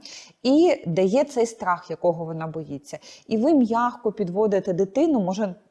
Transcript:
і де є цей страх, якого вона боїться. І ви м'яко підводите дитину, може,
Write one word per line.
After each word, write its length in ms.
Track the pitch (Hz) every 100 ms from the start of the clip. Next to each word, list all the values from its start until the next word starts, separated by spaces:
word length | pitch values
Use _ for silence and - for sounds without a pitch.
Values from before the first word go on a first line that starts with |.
| - - - _
і 400 | 247 294 349 - -
де 180 | 165
є 200 | 190 247
цей 220 | 285 247 226
страх, 440 | - 185 175 -
якого 340 | 165 175 165
вона 220 | 165 160 160
боїться. 520 | 160 147 139 - 151 - - -
І 80 | 220
ви 180 | 269
м'яко 580 | 302 220 226 240 240 220
підводите 600 | 214 180 185 220 196 190
дитину, 480 | 170 190 262 330 262
може, 340 | 180 190 202 180 _